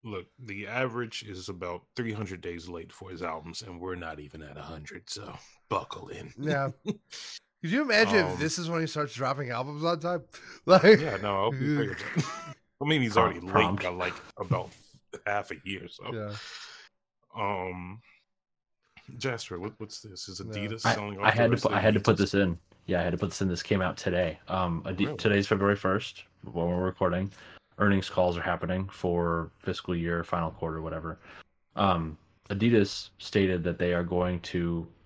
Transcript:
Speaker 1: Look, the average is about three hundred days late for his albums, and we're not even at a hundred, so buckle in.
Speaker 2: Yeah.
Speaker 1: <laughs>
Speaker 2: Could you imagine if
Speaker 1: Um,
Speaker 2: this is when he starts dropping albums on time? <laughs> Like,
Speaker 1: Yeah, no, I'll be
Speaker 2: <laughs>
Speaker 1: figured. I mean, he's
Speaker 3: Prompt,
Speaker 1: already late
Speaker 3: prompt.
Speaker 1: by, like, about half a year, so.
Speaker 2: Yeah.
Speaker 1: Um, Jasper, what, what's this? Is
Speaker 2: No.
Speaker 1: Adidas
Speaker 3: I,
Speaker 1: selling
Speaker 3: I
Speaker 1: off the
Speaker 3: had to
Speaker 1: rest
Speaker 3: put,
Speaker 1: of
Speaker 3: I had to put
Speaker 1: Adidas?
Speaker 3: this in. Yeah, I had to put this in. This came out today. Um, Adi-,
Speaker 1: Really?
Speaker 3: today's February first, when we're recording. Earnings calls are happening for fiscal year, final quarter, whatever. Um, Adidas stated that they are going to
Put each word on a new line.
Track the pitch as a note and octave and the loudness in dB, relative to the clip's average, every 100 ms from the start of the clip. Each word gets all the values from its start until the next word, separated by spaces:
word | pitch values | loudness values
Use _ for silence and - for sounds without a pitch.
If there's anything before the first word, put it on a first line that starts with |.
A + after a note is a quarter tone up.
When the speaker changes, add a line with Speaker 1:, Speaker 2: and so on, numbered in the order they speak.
Speaker 1:
Look, | A#2 G2+ F2+ _ | -10 -10 -12 _
the | A#2 G2+ G2+ | -14 -10 -6
average | A#2 C3 A#2 A#2 - | -2 -2 -2 -8 -10
is | G#2 F#2 F#2 | -12 -12 -10
about | F2+ F2+ F2 _ - | -8 -8 -8 _ -8
three | A2+ | -6
hundred | G#2+ G2+ F#2 | -6 -8 -8
days | F2 E2+ E2+ | -10 -10 -12
late | E2+ E2 | -14 -14
for | - F#2 | -16 -14
his | F2+ | -8
albums, | E2+ D#2+ D#2+ E2 | -6 -8 -10 -12
and | G#2+ E2+ | -12 -10
we're | F#2 F2+ | -8 -8
not | E2 D2+ | -10 -12
even | D2 D#2+ | -14 -16
at | D2+ C#2+ | -16 -14
a | |
hundred, | D2 D#2+ D2+ - - | -14 -12 -14 -16 -12
so | - G#2 - - _ _ | -12 -12 -16 -20 _ _
buckle | G2 D#2+ - - | -4 -2 -14 -12
in. | - - - | -12 -14 -8
Speaker 2:
Yeah. | D3 C#3+ C#3 - G3 | -2 -2 -2 -6 -8
Speaker 1:
<laughs> | G#3 _ - - - _ _ | -8 _ -14 -12 -14 _ _
Speaker 2:
Could | E3 | -2
you | A#3 | 0
imagine | D4 G#3+ A3 G#3+ | 2 4 6 6
if | D#3+ | 4
Speaker 1:
Um, | F#2 | 0
Speaker 2:
this | D#3 E3 | -2 -2
is | E3+ | -2
when | E3+ | -2
he | D#3+ | -2
starts | D3+ C#3+ | -2 -4
dropping | A#2+ C3 C#3 C3+ | -2 -2 -2 -4
albums | A#2+ C3 D3 | -4 -6 -2
on | E3 E3+ | -2 0
time? | E3 F3 - - - | -2 -4 -6 -20 -18
<laughs> | - - | -10 8
Like, | F#3 F#3 G#3+ | 10 12 10
Speaker 1:
Yeah, | D#3 G2+ | 8 -2
no, | G#2 G2 | 0 2
I'll | G#2+ | 2
be | C3 | 0
Speaker 2:
<laughs> | C3+ D3 | 0 2
Speaker 1:
figured. | G#2+ - - - C#3 - - - _ _ | 0 -4 -4 -2 -2 -6 -12 -16 _ _
I | C#3+ | 2
mean, | D#3 | 2
he's | A#2+ | 4
Speaker 3:
Prompt, | G#2+ A2 F2+ | 4 4 2
Speaker 1:
already | F2+ | 2
late | |
Speaker 3:
prompt. | G2 F2 G2 | 4 4 2
Speaker 1:
by, | F2+ | -2
like, | F2+ F2+ F#2 - - | -2 -4 -4 -14 -12
about | F#2 F2+ F2+ - - - _ - - | -2 -2 -2 -14 -18 -20 _ -10 -4
half | G2+ G2 | -4 -4
a | E2+ | -12
year, | F#2+ G2 F2 | -10 -10 -10
so. | - G#2+ | -12 -10
Speaker 2:
Yeah. | A#2 G#2 G#2+ - - - - - _ _ _ _ - | -8 -8 -10 -12 -16 -16 -20 -20 _ _ _ _ -6
Speaker 1:
Um, | G2+ G2+ F#2 F2+ F2+ G#2+ _ _ _ _ _ _ _ _ _ - - C3 | -4 -2 -4 -6 -10 -14 _ _ _ _ _ _ _ _ _ -20 -20 -8
Jasper, | C3 A#2 - F2 | -6 -6 -8 -8
what, | G2+ G#2 | -8 -10
what's | G#2+ - | -14 -12
this? | A2 F#2 - | -14 -14 -12
Is | F2+ | -12
Speaker 2:
No. | F#2+ | -10
Speaker 1:
Adidas | G2+ G#2 A2+ A#2 | -6 -6 -2 0
Speaker 3:
I, | |
Speaker 1:
selling | A2+ G#2 G2 | 0 -2 0
Speaker 3:
I | G#2+ | 2
Speaker 1:
off | |
the | G#2+ | 4
Speaker 3:
had | A#2 | 4
to | |
Speaker 1:
rest | A#2+ | 4
Speaker 3:
put, | - | 2
Speaker 1:
of | G#2 | 4
Speaker 3:
I | |
had | G#2+ | 4
to | G#2 | 4
put | G2+ G#2 | 4 4
Speaker 1:
Adidas? | |
Speaker 3:
this | F#2+ | 4
in. | G2+ G2 E2+ _ _ - | 4 2 0 _ _ -2
Yeah, | F2+ | 0
I | |
had | F2 | 0
to | E2+ | 0
put | F#2+ | -2
this | - | -2
in. | G2 | -2
This | E2+ | -2
came | - G2+ | 0 0
out | F2+ - | 0 -2
today. | - F2 F2 D2+ - | -2 0 0 -4 -4
Um, | F#2 F2+ E2 - | -2 0 -2 -4
Adi-, | F#2 G2+ | -2 -2
Speaker 1:
Really? | C3+ | 2
Speaker 3:
today's | A2 G2+ G2 | 2 4 4
February | G2+ G2+ G2+ | 4 4 2
first, | F#2+ F#2+ - - - _ | 2 0 -2 -14 -20 _
when | - E2+ E2+ | -8 -2 0
we're | F2+ | 0
recording. | F#2 - F#2 F2 G2 - - - _ - | -2 0 0 0 -4 -8 -20 -20 _ 2
Earnings | G#2 G2 - | 4 4 2
calls | - F2+ E2+ | 2 2 2
are | |
happening | F2+ F2 E2+ F#2 G2 | -2 -2 -2 -2 -4
for | - F2+ F2 E2+ E2+ D#2+ _ | -4 0 0 2 0 -4 _
fiscal | - F2+ - F2 | -6 -6 -2 -2
year, | E2+ E2+ | 0 -2
final | E2 F2 E2 | -2 -2 -2
quarter, | - E2 D#2+ | -4 -6 -6
whatever. | D#2+ D#2+ E2 E2+ - - - _ _ - | -6 -8 -8 -10 -16 -20 -20 _ _ 2
Um, | G2 F2 D#2+ D#2 _ _ _ | 4 4 0 -8 _ _ _
Adidas | G2 A2+ A#2 G2 - - _ | 2 4 6 4 0 -12 _
stated | - G#2 F#2+ F2+ | -2 2 4 2
that | E2+ E2 | 0 0
they | F2+ | 2
are | F2 | 2
going | F2 F2+ F2+ F2 | 0 0 0 -2
to | - F2+ E2+ E2+ E2 - | -2 -2 0 -2 -6 -14